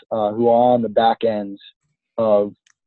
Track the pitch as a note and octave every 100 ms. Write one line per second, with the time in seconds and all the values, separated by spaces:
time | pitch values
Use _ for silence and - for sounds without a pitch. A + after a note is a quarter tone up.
0 | - A2+ G#2 G#2+ A#2+ A#2 B2 B2 A2+ G#2
1 | A2+ A2+ A#2 G#2+ G2+ G2 - _ _ _
2 | _ - A2 G#2 G#2 F#2 _ _